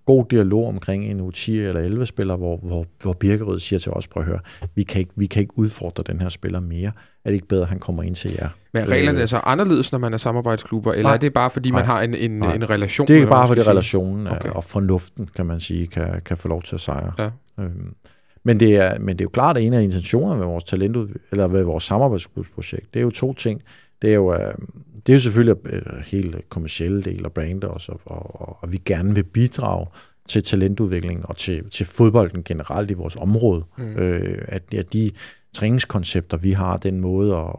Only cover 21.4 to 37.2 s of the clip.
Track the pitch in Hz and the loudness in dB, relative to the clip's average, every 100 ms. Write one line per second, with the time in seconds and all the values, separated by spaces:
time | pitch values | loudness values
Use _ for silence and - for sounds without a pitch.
21.4 | 92 95 87 78 - 101 135 98 - - | 2 2 2 0 0 2 2 0 -6 -10
22.4 | 92 - 92 - - 113 120 - 131 135 | -10 -10 -10 -10 -6 -2 -2 -2 -4 -2
23.4 | 117 107 - - _ - 107 107 92 85 | -4 -4 -10 -20 _ -2 2 4 4 0
24.4 | 50 - - - - 107 - 135 123 107 | -2 -8 -14 -18 -20 -2 6 6 6 4
25.4 | 117 101 - - - 67 78 98 87 82 | 6 4 0 -8 -8 -12 -6 -4 -2 -6
26.4 | - 90 78 - 85 101 95 92 - - | -8 -8 -6 -4 -2 -2 -2 -6 -6 -4
27.4 | 80 95 98 85 - 85 - 82 - - | -4 -4 -6 -8 -10 -14 -12 -14 -14 -14
28.4 | - - 85 87 - 85 95 104 90 113 | -16 -12 -8 -4 -2 0 2 2 2 2
29.4 | 120 - 110 90 90 - - _ - 110 | 2 0 -2 -2 -6 -12 -20 _ -2 -2
30.4 | - 98 95 101 104 90 87 87 85 - | 2 2 2 0 -2 -2 -4 -6 -8 -6
31.4 | - 82 101 - 101 - 117 113 90 87 | -4 -6 -6 -6 -2 4 6 6 2 -2
32.4 | 85 82 - 82 104 90 85 - 92 110 | -6 -8 -6 -4 -4 -6 -8 -4 0 2
33.4 | 117 87 80 - 113 107 92 87 92 92 | 4 2 -2 -10 -8 -2 -2 0 -4 -6
34.4 | - 95 - 104 90 107 110 - - - | -8 -12 -8 -6 -4 -2 -2 -4 -18 -20
35.4 | _ - 107 123 - 101 85 92 87 85 | _ -4 0 0 0 -4 -2 -4 -2 -2
36.4 | 95 98 92 92 95 95 92 95 | 0 2 0 -2 -2 -2 0 0